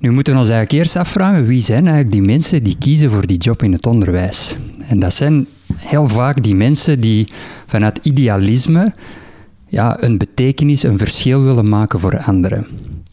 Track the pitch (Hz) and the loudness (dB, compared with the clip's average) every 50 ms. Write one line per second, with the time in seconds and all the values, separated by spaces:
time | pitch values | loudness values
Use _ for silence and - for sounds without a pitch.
0 | - 123 117 131 139 - 135 131 123 107 113 113 110 - - 147 170 160 - 175 | 0 0 2 2 2 2 2 2 2 2 2 0 0 0 0 0 0 0 -2 -2
1 | 175 - - 202 190 190 202 170 127 113 127 127 107 - 107 123 180 180 156 151 | -4 -2 -2 0 0 2 2 2 2 2 2 0 0 0 0 2 2 2 2 2
2 | 139 113 98 104 98 98 117 151 160 - - 151 113 101 85 - - 131 147 156 | 2 2 2 2 2 2 2 2 0 0 0 0 0 0 -2 0 0 0 2 2
3 | 151 139 107 101 95 - 95 87 85 117 117 - - 104 92 85 - 117 117 117 | 2 2 2 0 0 0 -2 0 0 0 -2 0 0 0 0 0 0 0 0 2
4 | 98 87 87 90 92 92 - - - - - - - - - - - - 123 98 | 2 2 0 0 -2 -2 -4 -4 -4 -6 -6 -8 -12 -14 -16 -12 -6 -2 0 0
5 | 92 92 90 - 139 147 156 143 127 - - - - - - - - - 147 147 | 0 0 -2 -2 0 0 0 0 0 -2 -8 -14 -10 -10 -10 -10 -8 -4 -2 0
6 | 151 127 104 120 123 135 139 135 113 104 98 95 104 127 151 139 - - 151 127 | 0 2 0 0 0 0 0 0 0 0 2 2 2 2 0 0 0 0 0 0
7 | 113 110 110 104 107 - - - - - - - - - - 110 107 107 - - | 0 0 2 0 0 -2 -6 -14 -20 -20 -20 -20 -10 -6 -2 0 0 0 -2 -2
8 | - 147 135 135 135 117 104 98 98 101 113 127 123 - 160 170 190 220 - - | -2 0 0 2 2 2 2 0 0 0 0 0 0 0 2 2 2 0 -2 -6
9 | - - - - - - - - - - - - - - - 104 107 120 - - | -10 -20 -20 -20 -20 -20 -20 -20 -20 -20 -20 -20 -16 -8 -4 -2 -2 -2 -2 -2
10 | - 120 113 95 101 - - - 127 135 135 - 147 147 147 139 - - 107 98 | 0 0 0 0 -2 -4 -2 -2 0 0 0 0 0 0 0 2 0 0 0 0
11 | 107 98 - - - 127 127 139 135 131 131 117 107 104 104 104 110 - - 87 | 0 -2 -2 -2 -2 0 2 2 2 2 2 2 2 2 2 0 0 0 -2 -2
12 | 87 95 - - - - 98 92 90 92 - - 110 - - - - - - - | -2 -2 -2 -2 -2 0 0 0 0 0 -2 -4 -6 -8 -12 -16 -16 -14 -16 -16
13 | - - | -16 -20